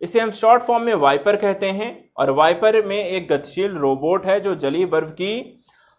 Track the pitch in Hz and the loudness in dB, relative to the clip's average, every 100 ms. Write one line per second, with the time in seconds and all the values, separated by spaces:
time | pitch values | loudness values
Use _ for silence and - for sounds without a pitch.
0 | 175 226 226 208 220 240 - 233 233 202 | -2 -2 -2 0 4 4 4 0 0 2
1 | 143 - 202 208 202 196 196 190 226 - | 2 2 0 0 0 -2 -4 -4 -8 -10
2 | _ - 139 135 160 - 214 220 202 202 | _ -4 0 2 2 4 2 2 0 -4
3 | 185 190 170 156 - - 196 180 139 135 | -4 -6 -2 -4 -4 -6 -4 -2 -2 0
4 | 151 185 185 196 196 170 143 156 180 156 | 0 -2 0 -2 -2 -4 -2 -2 0 0
5 | 156 160 190 226 262 - _ _ _ | -2 -6 -6 -6 -10 -20 _ _ _